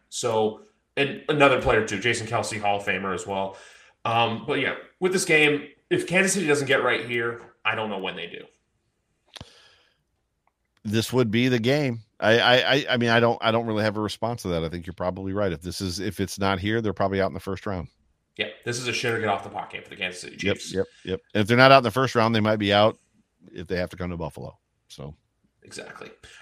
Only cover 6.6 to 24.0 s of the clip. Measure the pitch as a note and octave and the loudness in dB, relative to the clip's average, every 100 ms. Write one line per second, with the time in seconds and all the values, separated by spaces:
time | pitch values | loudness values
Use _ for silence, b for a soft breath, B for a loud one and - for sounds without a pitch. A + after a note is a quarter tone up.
6.6 | B2+ C3+ B2 A2+ A#2+ A#2+ A#2 A#2 - _ | 4 2 2 0 -2 -2 -4 -6 -14 _
7.6 | A2 A2 G#2+ G2 F#2 F2 E2+ F#2+ - _ | -4 -4 -4 -4 -6 -8 -12 -14 -20 _
8.6 | _ _ _ _ _ _ _ B B B | _ _ _ _ _ _ _ B B B
9.6 | B B B B _ _ _ _ _ _ | B B B B _ _ _ _ _ _
10.6 | _ _ G#2+ A2 - B2+ A#2 A2+ B2+ B2 | _ _ -2 -2 2 2 2 2 2 2
11.6 | A#2 D3 C#3 A#2 - - G#2 A#2 A#2 B2 | 2 0 0 -4 -12 -2 4 6 6 6
12.6 | F2+ C3+ F#2+ B2 A#2 A#2 A#2 - A2+ A2+ | 4 0 2 0 4 4 4 2 0 0
13.6 | A#2 G#2+ G#2+ G#2+ G#2 - A2+ A#2 F#2 E2+ | 0 0 0 0 -4 -4 -6 -6 -4 -2
14.6 | E2 F2 E2 - F2+ F#2 F#2+ G2 G2 D#2 | -2 -6 -10 -6 -6 -4 -6 -2 -2 -4
15.6 | F2 - F#2+ F2 G2 G2 F#2+ - G2 F#2+ | -8 -6 -6 -4 -6 -4 -6 -2 -2 0
16.6 | G2+ A#2 G#2+ F#2 G2 G2 F#2 E2 - F#2 | 0 -2 -2 -2 0 0 -2 -4 -8 -8
17.6 | G#2 F#2 D2 _ _ _ _ - G#2 - | -6 -8 -10 _ _ _ _ -8 -8 -8
18.6 | A#2+ B2 B2 A2 A#2+ A2+ G#2+ G2 - G2+ | -8 -6 -6 -4 -4 -2 -2 -4 -6 -12
19.6 | - G2+ - - F#2 - - - G2 - | -12 -14 -14 -8 -8 -8 -16 -4 -4 -2
20.6 | - F#2 F#2+ _ - F#2 _ G#2 G2+ A#2+ | -4 -6 -6 _ -8 -8 _ -2 2 8
21.6 | C3 C3+ A#2 B2+ C3 A#2+ A2+ A2+ G#2+ G#2+ | 10 8 6 0 0 2 2 2 2 2
22.6 | G2+ G2+ G#2+ - _ _ _ _ - - | 4 4 4 2 _ _ _ _ -20 -14
23.6 | F2 F2+ F2+ F2+ | -6 -4 -4 -6